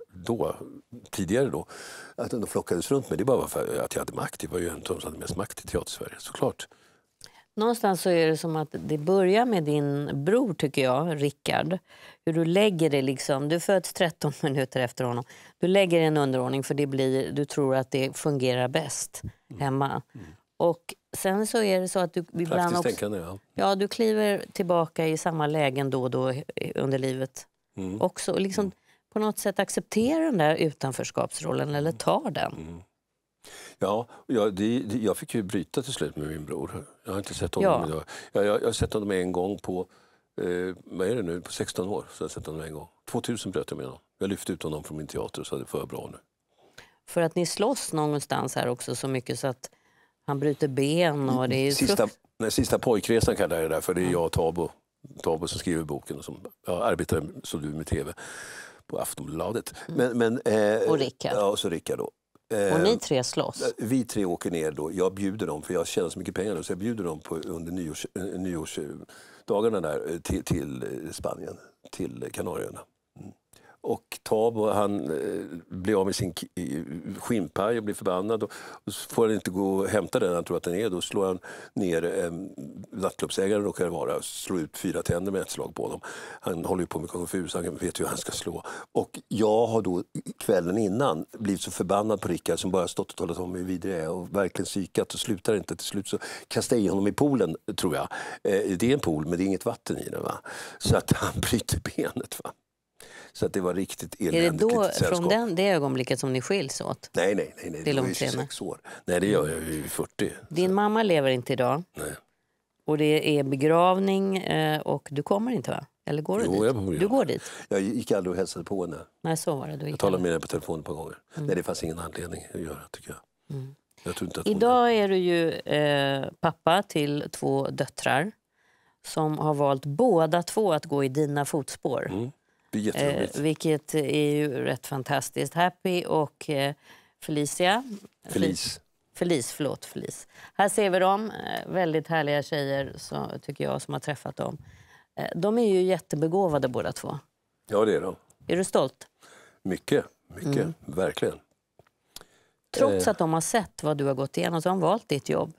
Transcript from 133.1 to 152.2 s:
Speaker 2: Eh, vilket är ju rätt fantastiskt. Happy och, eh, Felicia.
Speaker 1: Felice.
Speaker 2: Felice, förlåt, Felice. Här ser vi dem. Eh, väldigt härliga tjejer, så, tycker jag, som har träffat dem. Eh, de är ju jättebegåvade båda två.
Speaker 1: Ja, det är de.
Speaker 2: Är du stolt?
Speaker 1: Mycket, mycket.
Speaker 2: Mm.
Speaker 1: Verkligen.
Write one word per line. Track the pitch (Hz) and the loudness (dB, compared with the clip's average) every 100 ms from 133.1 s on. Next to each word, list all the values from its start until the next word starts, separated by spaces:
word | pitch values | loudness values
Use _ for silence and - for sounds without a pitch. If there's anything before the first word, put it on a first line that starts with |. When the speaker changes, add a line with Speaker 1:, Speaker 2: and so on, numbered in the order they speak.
| 143 - 151 | 0 -2 0
Speaker 2:
Eh, | |
vilket | 156 151 160 147 - | 0 0 2 0 0
är | 156 135 151 147 147 | -2 2 2 4 2
ju | 147 127 | 0 0
rätt | 131 135 - | -2 -2 -4
fantastiskt. | 135 127 139 - 139 143 | -6 0 0 -2 -4 -2
Happy | 170 - - 185 175 | 2 2 0 -2 0
och, | - 156 147 - - | 2 0 0 -4 -4
eh, | 139 139 151 - - _ _ | 0 0 -4 -14 -20 _ _
Felicia. | - 147 143 - 180 226 269 196 - _ - | -4 -2 0 2 4 2 0 -12 -16 _ -4
Speaker 1:
Felice. | - - - - - _ _ _ | 0 2 0 -4 -8 _ _ _
Speaker 2:
Felice, | - 180 147 - | -2 0 0 0
förlåt, | - 139 - | -4 -4 -4
Felice. | - - - - - - - | -10 -10 -8 -10 -16 -20 -4
Här | - 196 | 2 4
ser | - 196 | 4 4
vi | 180 | 6
dem. | 185 196 220 | 4 4 0
Eh, | - - 55 - | -6 -6 -6 -2
väldigt | 175 165 156 151 | 0 2 0 0
härliga | 160 143 143 | 0 2 0
tjejer, | - 151 135 139 135 - | 0 -2 0 -2 -4 -8
så, | - 143 - - | -8 -6 -6 -8
tycker | - 143 | -8 -4
jag, | - 139 | -2 -4
som | - | -4
har | 143 | -6
träffat | - 139 - - | -6 -8 -8 -6
dem. | - 151 - - - - _ - | -8 -8 -14 -20 -20 -20 _ -8
Eh, | - 170 | -6 -2
de | 202 233 | 0 2
är | 220 | 4
ju | 185 | 4
jättebegåvade | 185 170 - 151 160 190 180 143 135 | 4 0 -2 0 2 2 4 2 2
båda | 113 80 | 0 -4
två. | - - 143 - _ _ _ - | -6 -8 -8 -12 _ _ _ 0
Speaker 1:
Ja, | 104 | 4
det | 107 80 | 4 4
är | |
de. | - - _ _ - | 0 -8 _ _ -2
Speaker 2:
Är | 175 | 0
du | |
stolt? | 185 196 135 - - _ - - - _ | 2 2 2 -2 -20 _ -20 -20 -20 _
Speaker 1:
Mycket, | 95 87 - 147 - _ - | -4 -4 2 2 0 _ -20
mycket. | - 160 139 | -6 0 0
Speaker 2:
Mm. | 160 - - | 0 -4 -6
Speaker 1:
Verkligen. | 80 92 - 123 - _ _ _ _ _ _ _ - | -2 0 0 -2 -4 _ _ _ _ _ _ _ -20